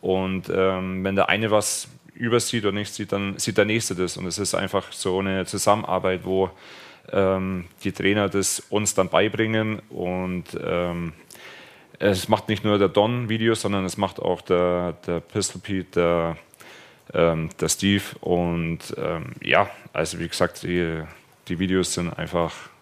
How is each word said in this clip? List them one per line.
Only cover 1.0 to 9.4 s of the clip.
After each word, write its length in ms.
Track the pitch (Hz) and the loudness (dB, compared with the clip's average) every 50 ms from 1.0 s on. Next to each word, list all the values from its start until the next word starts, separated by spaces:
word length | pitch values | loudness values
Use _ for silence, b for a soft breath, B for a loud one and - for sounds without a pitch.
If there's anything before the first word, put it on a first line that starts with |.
| 95 | -2
wenn 140 | 95 95 | 0 2
der 140 | 98 92 - | 2 2 2
eine 200 | 85 104 110 110 | 2 2 2 4
was 380 | 104 107 107 - - - - - - - _ - _ | 2 2 2 2 -4 -6 -8 -12 -16 -20 _ -20 _
übersieht 540 | - 120 117 113 120 113 - - 117 104 | -4 -2 2 2 2 2 2 -2 0 0
oder 60 | 104 95 | 0 0
nicht 180 | 104 104 - - | 0 -4 -6 -6
sieht, 200 | - 107 95 - | -8 -6 -4 -2
dann 260 | 101 101 98 95 - | -2 -2 -4 -4 -4
sieht 180 | - - 101 | -4 0 2
der 80 | 101 101 | 2 4
Nächste 300 | 104 107 113 113 - 95 | 4 2 0 -2 -2 -2
das. 240 | 87 92 87 - - | -2 -2 -4 -2 -6
Und 80 | 92 | -6
es 100 | 90 82 - | -6 -4 -4
ist 160 | 101 - - | -4 -2 0
einfach 380 | 87 92 92 - 98 - - - | -2 -2 0 -2 -2 -4 -4 -12
so 280 | - - 95 92 95 | -6 -4 -2 0 0
eine 260 | 95 98 95 95 92 | 0 0 0 -2 -2
Zusammenarbeit, 800 | - - 101 - - 101 107 - - 90 92 90 95 92 90 90 | -4 -4 -2 4 4 4 4 2 0 -2 0 2 0 -2 0 -2
wo, 240 | 95 95 95 95 92 - B B B B B B B B B B - | 0 2 2 2 0 -2 B B B B B B B B B B -2
ähm, 540 | - 95 98 95 95 95 95 95 95 90 87 - - _ - | 0 2 4 4 2 2 0 -2 -4 -4 -6 -10 -16 _ -6
die 80 | 98 90 | -6 -4
Trainer 360 | - - 95 101 107 101 95 | 0 2 2 4 4 2 2
das 320 | 87 101 95 - - - - - | 2 0 0 0 -2 -4 -6 -2
uns 240 | - 104 107 101 - | -2 0 0 0 0
dann 140 | - 92 90 | 0 0 2
beibringen. 720 | - 82 98 107 107 110 | 4 2 2 2 2 0